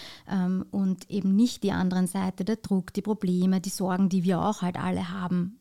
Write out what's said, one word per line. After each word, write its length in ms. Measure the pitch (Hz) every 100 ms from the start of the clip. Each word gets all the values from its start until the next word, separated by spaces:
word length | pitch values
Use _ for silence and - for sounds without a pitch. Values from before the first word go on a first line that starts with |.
| - - -
ähm, 360 | 190 180 185 -
und 400 | 202 190 185 -
eben 260 | 202 190 196
nicht 280 | 240 -
die 80 | 196
anderen 340 | 170 185 185 180
Seite, 400 | 196 185 - 190
der 120 | 226
Druck, 360 | - 190 180
die 80 | -
Probleme, 580 | 202 208 185 180 185 190
die 100 | 190
Sorgen, 380 | - 185 185 190
die 160 | 185
wir 160 | 175 170
auch 220 | 175 208
halt 160 | 180 -
alle 320 | 185 185 180
haben. 480 | 190 180 180 180 233